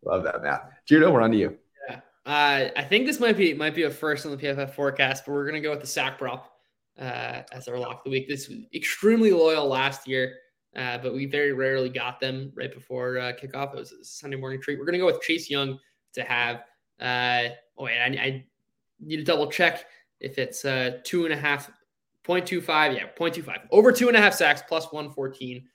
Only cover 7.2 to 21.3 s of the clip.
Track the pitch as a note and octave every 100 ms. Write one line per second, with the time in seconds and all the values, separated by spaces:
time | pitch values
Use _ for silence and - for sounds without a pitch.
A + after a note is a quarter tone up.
7.2 | A#2+ B2 - B2+ B2 B2 B2 A#2+ - C3+
8.2 | C3+ C#3 - A2 - - - - G3+ A3+
9.2 | A3 F3 D#3+ D#3+ C#3+ C3 C3+ C3+ - C3
10.2 | B2+ - _ _ _ - B2+ A#2+ B2+ C3
11.2 | C#3 C#3+ C#3+ C3 C3 C3+ B2+ B2+ A#2+ B2+
12.2 | C3 C3 C#3 C#3 C3 C3 - B2+ B2+ B2+
13.2 | B2 B2 C3+ C3+ C#3 C3+ - - - -
14.2 | C#3+ C3+ C3 C3+ C3+ C#3 C#3+ F3 F#3 D#3+
15.2 | - D#3+ - C#3+ C3+ C3+ _ _ _ -
16.2 | A#2 B2 A#2+ A#2+ - _ _ _ B2 B2
17.2 | B2 B2 A#2+ B2 _ - C3 A#2 B2 C3+
18.2 | C3 C3+ C3 _ _ _ _ _ D3+ D#3
19.2 | D3 D#3 D3 - E3+ - - - _ _
20.2 | C3+ C3+ B2+ - C#3 C3 B2+ B2 - F3+
21.2 | E3